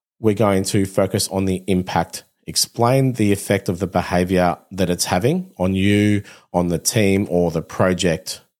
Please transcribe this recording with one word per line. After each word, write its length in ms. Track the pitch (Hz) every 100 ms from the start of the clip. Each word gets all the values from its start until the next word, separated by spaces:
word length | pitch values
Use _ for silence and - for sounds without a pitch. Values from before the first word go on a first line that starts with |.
| _ _
we're 160 | 110 101
going 280 | 107 98 98
to 200 | 104 95
focus 420 | - 95 104 -
on 160 | 95 95
the 180 | 92 -
impact, 580 | 92 90 87 85 - - _ -
explain 680 | - - - 117 135 135
the 180 | 113 104
effect 380 | 98 - 101 -
of 100 | 87
the 80 | 92
behavior 680 | 90 85 90 90 92 87 80 -
that 180 | 95 90
it's 160 | 87 -
having 480 | 95 117 185 185 -
on 160 | 92
you, 500 | 95 98 104 104 104 - - _
on 160 | 87 87
the 120 | 82
team, 460 | - 117 98 98 104
or 200 | 87 87
the 100 | 80
project, 800 | - - 95 87 90 78 - - _ _